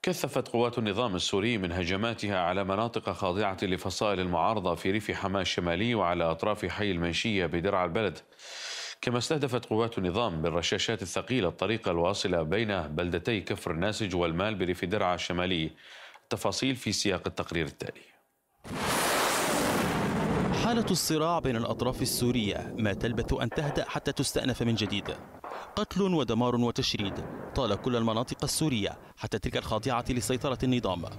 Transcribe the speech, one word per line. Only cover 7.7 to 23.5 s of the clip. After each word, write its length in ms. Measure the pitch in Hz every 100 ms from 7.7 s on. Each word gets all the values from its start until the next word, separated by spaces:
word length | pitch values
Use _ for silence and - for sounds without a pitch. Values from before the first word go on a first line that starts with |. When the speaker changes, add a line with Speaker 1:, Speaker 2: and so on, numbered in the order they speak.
| 98
Speaker 1:
البلد. 340 | 90 95 104 76 - - - - - - - -
كما 180 | - 123
استهدفت 480 | 117 160 135 120 -
قوات 320 | 110 117 -
النظام 440 | 92 92 117 80
بالرشاشات 600 | 82 82 85 104 - 110
الثقيلة 460 | 92 - 92 127 87
الطريق 400 | 82 95 113 -
الواصلة 540 | 85 85 101 101 87
بين 400 | 78 92 113 95
بلدتي 580 | 76 78 87 85 85 110
كفر 300 | 87 101 -
الناسج 460 | 82 98 104 104 90
والمال 380 | 87 82 101
بريف 300 | 104 87 90
درعا 300 | 90 104 92
الشمالي. 560 | 87 - 90 90 87 78 - - - - -
التفاصيل 540 | _ 110 104 95 131 123
في 160 | -
سياق 300 | 101 - 90 92
التقرير 400 | - - 85 76
التالي. 340 | - - - - - _ _ _ _ - - - - - - - - - - - - - - - - - - - -
Speaker 2:
حالة 220 | 220 233 220
الصراع 480 | 185 - 156 160 170
بين 180 | 139 117
الأطراف 460 | 117 117 123 127
السورية 720 | - - 123 123 104 80 - -
ما 140 | 104
تلبث 400 | 98 120 117 113
أن 180 | 135 123